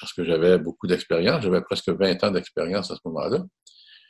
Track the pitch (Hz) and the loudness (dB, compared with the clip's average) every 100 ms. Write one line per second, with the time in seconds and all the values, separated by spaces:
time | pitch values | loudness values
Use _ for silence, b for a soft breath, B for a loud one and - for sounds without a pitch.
0 | - - 82 82 87 90 82 - 90 90 | -10 -6 0 4 6 4 2 -6 -2 -2
1 | - 85 95 160 98 95 - 98 - 87 | 0 0 2 0 2 0 0 -4 -2 0
2 | 95 87 104 104 - - 80 98 87 - | 0 2 0 -2 -4 -4 -2 -4 -6 -10
3 | 82 78 82 147 185 _ b b b b | -8 -6 -2 -4 -6 _ b b b b